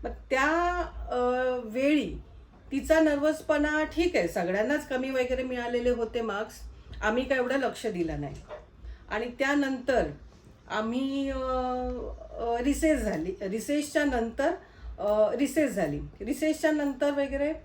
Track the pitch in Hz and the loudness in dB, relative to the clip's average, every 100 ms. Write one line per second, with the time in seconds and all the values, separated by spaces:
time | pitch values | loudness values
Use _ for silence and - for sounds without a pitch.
0 | 247 226 - 262 285 330 349 349 339 - | -8 -10 -2 2 2 4 2 0 -4 -6
1 | - 247 247 247 254 247 226 220 277 302 | -6 0 0 2 0 -2 -4 0 4 4
2 | 202 147 - - - - - 277 - 320 | 2 -6 -14 -20 -20 -20 -6 -6 4 6
3 | 311 285 302 311 - 302 294 302 311 302 | 6 4 2 0 0 2 4 2 0 0
4 | 349 - 175 196 175 190 226 294 - 254 | 2 2 0 0 0 0 2 0 0 -4
5 | 262 262 247 262 254 247 240 240 240 233 | -2 0 0 -2 -2 -4 -2 0 0 0
6 | 226 240 226 202 220 - - - - - | -2 -2 -2 -4 -6 -10 -16 -16 -16 -2
7 | 214 233 254 262 247 269 247 - 233 180 | 0 2 2 2 2 2 0 -2 -4 -2
8 | 160 147 143 139 - 202 - - - - | -2 -2 -6 -10 -14 -16 -16 -18 -16 -16
9 | - 208 240 240 269 294 269 262 254 247 | -6 -4 -4 -2 2 2 2 -2 2 2
10 | 160 143 - - - - - 208 220 247 | 2 -4 -16 -20 -20 -20 -6 -4 -2 -2
11 | 269 277 269 262 262 254 254 254 254 247 | -2 -2 -2 -2 -2 -2 0 -2 -4 -6
12 | - - - - 233 233 247 277 320 294 | -8 -12 -14 -6 -2 0 2 4 4 4
13 | 214 185 170 190 196 214 - 294 294 320 | 2 -2 -4 -4 -4 -4 -2 -2 0 0
14 | 294 247 226 220 285 370 - - - - | 2 0 -2 0 0 0 -8 -16 -14 -6
15 | 202 214 214 240 277 320 285 196 160 147 | 0 4 4 4 0 2 2 2 0 -2
16 | 147 - 202 294 311 311 320 302 285 269 | -6 -10 -6 0 0 2 2 2 0 0
17 | 285 285 277 277 285 311 | 0 0 -2 0 -2 -2